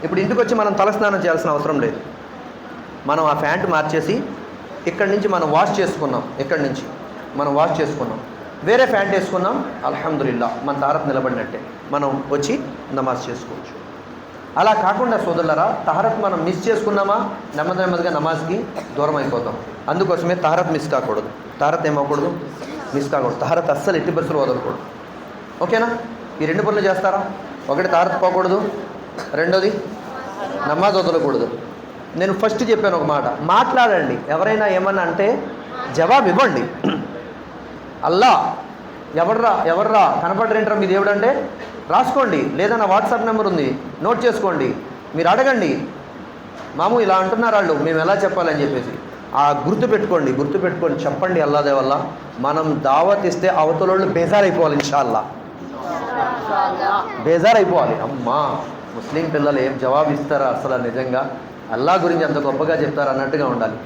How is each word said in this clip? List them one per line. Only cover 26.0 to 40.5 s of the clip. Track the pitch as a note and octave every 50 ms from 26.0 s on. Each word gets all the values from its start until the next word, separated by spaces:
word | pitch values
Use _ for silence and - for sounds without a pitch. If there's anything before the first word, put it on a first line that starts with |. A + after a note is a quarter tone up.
| - - - - - - - -
ఈ | D#3
రెండు | D#3 E3 G3+
పనులు | G#3 G3+ G#3 G#3 F#3+ G3
చేస్తారా? | F#3+ F#3 - F#3+ F#3 G3 G3 - - - - - - - - -
ఒకటి | C#3 D#3 F#3 F3+
తహరత్ | E3+ E3+ F3 - - -
పోకూడదు, | F#3 F3+ F3 F3+ F#3 F3+ F#3 G#3 G#3 G3+ - - - - - - - - - - - - -
రెండోది | D3 E3 F3 F#3 F#3+ F#3+ G#3 G#3+ - - - - - - - - - - - - - G3+ - - - - C#3+
నమాజ్ | D3 D#3+ F#3 G#3 F#3+
వదలకూడదు. | F#3+ F3+ D#3+ E3 E3 - C#3+ B2+ A2+ A2+ A#2 A#2 A#2+ - - - - - - - - - - -
నేను | D#3+ F3+ F#3+ F#3+
ఫస్ట్ | F#3+ A3 A3 G#3+ - B3 A3
చెప్పాను | A3+ G#3+ G#3+ G3+ F3+ E3+
ఒక | D3
మాట, | D3 D3+ C#3+ C3 B2+ A2 -
మాట్లాడండి. | D3 D#3+ F3+ G#3+ C4+ B3+ - C4 A#3+ A#3 G#3 F3+ D#3 B2+ B2 A#2 - -
ఎవరైనా | D3 D#3+ F#3 G#3 A3 G#3+ G#3+ G3+
ఏమన్నా | F#3 F#3 F#3 G3 G3 F#3+ F3+
అంటే | E3+ E3 F3 G3 G#3 B3 - - - - - - - - - - - B2+
జవాబు | C3+ E3 E3+ A#3+ C#4 C4+ F#3+
ఇవ్వండి. | F3 G3 C4+ A#3+ D#3 B2+ A#2 - - - - D3 - - - - - - - - - - - - - - - - - - - - - - -
"అల్లా, | C#3 E3 F#3 A#3 B3+ G#3 D#3 - - - - - - - - - - - - - - -
ఎవర్రా, | D#3 E3+ F#3 A3+ A3 A#3 A3+ G3 - - E3
ఎవర్రా, | E3 F3 G#3 A3 A3 G#3+ F#3+ D3+ C3 - D#3
కనపడరేంట్రా | E3+ F#3+ G3 A3+ A3